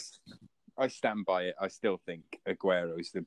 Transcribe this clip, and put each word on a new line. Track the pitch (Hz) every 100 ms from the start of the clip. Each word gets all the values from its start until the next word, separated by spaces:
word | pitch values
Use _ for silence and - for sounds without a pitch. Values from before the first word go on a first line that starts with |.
| - - - - - _ - -
I | 131
stand | - 117 107 95
by | 92
it. | 90 -
I | 95
still | - 107 92 -
think | 85 - - -
Aguero | 92 95 90 85 82
is | 87
the | 95